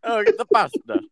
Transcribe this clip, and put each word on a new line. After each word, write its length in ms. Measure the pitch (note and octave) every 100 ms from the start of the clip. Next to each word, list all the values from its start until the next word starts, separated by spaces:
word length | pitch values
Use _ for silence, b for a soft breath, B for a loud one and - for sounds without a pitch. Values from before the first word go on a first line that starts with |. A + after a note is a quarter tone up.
Oh, 200 | A3+ A3+
get 140 | G#3 G#3
the 80 |
pasta. 560 | A3+ A3 D#3+ - - - -